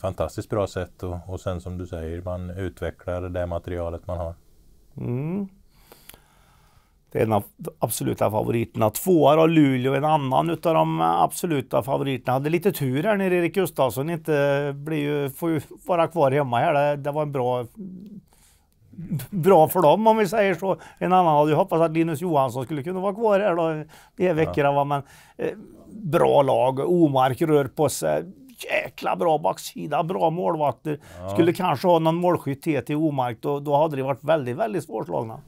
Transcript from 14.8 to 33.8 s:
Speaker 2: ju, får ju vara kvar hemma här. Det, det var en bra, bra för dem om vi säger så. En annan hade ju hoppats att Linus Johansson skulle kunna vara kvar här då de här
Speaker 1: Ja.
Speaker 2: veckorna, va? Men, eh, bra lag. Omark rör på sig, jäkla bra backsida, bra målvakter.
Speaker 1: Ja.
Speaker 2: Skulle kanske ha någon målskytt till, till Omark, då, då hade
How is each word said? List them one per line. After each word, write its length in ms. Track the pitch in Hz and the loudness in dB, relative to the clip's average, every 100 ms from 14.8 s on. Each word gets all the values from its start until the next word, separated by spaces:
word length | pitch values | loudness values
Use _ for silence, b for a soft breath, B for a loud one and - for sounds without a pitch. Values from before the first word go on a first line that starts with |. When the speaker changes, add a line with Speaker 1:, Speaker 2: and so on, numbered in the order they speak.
| 147 156 | -6 -4
Speaker 2:
ju, 320 | 147 147 143 | -2 -2 -4
får 200 | 135 170 | -4 -2
ju 100 | 156 - - - | -2 -4 -16 -4
vara 200 | 175 165 | 0 0
kvar 240 | 170 139 | 2 2
hemma 280 | 139 135 120 | 2 0 0
här. 160 | 160 | 2
Det, 280 | 143 147 143 | 2 2 0
det 80 | 143 | -4
var 120 | 143 | -4
en 100 | 151 | -4
bra, 340 | 139 123 123 117 - 190 185 208 190 _ b b b b _ _ - 165 147 - | -2 -2 -2 -6 -12 -16 -16 -18 -20 _ b b b b _ _ -16 -8 -8 -4
bra 380 | 202 160 180 156 | 0 6 8 6
för 140 | 185 | 6
dem 240 | 151 180 220 | 6 6 4
om 100 | 220 | 4
vi 120 | 196 | 2
säger 260 | 220 196 | 2 2
så. 220 | 160 190 - B B | 0 -2 -4 B B
En 140 | 175 | 2
annan 240 | 185 175 147 | 4 4 4
hade 140 | 151 | 4
ju 60 | 151 | 4
hoppats 260 | 196 165 | 2 2
att 100 | 165 | 2
Linus 280 | 160 165 143 | 2 0 -2
Johansson 440 | 180 151 131 120 | 0 0 0 -2
skulle 180 | 123 151 | -6 -6
kunna 180 | 143 190 | -6 -4
vara 140 | 196 | -4
kvar 260 | 196 220 196 | 0 2 2
här 160 | 208 170 | 2 0
då 120 | 165 | 0
de 60 | |
här 120 | 156 151 B B - | -2 -8 B B -2
Speaker 1:
Ja. 180 | 185 | 0
Speaker 2:
veckorna, 380 | 156 156 - 143 | 2 0 2 2
va? 120 | 143 | 2
Men, 180 | 143 143 - B B - | 0 -2 -6 B B -8
eh, 200 | - 208 - - - | -8 -8 -14 -20 -20
bra 500 | - 170 165 139 135 | -12 -2 2 4 6
lag. 380 | 135 117 123 131 | 4 4 2 0
Omark 640 | 151 180 156 135 131 120 | 0 4 4 4 2 2
rör 220 | 160 151 | 2 2
på 240 | 131 - 147 | 2 0 -2
sig, 360 | - 160 151 170 - - - | 0 -2 -2 -4 -14 -20 -16
jäkla 520 | - - - - - 180 | -4 -4 -4 -8 -6 -2
bra 220 | 180 156 | 0 0
backsida, 640 | 185 165 - - 165 151 | 0 -4 -10 -12 -6 -4
bra 280 | 165 196 170 | -2 -2 -2
målvakter. 680 | 165 190 160 147 - 156 147 B B | -2 -4 -2 -2 -4 -6 -8 B B
Speaker 1:
Ja. 80 | 92 | -6
Speaker 2:
Skulle 240 | 135 170 | 2 2
kanske 360 | 175 180 139 185 | 2 0 0 4
ha 100 | 170 | 4
någon 160 | 160 | 4
målskytt 480 | 170 175 160 - 139 | 0 0 0 -2 -6
till, 220 | 170 139 | -4 -4
till 120 | - 147 | -2 -2
Omark, 420 | 160 139 123 113 | -2 -2 -4 -4
då, 200 | 147 143 | -4 -4
då 160 | 143 | 0
hade 200 | 143 | 2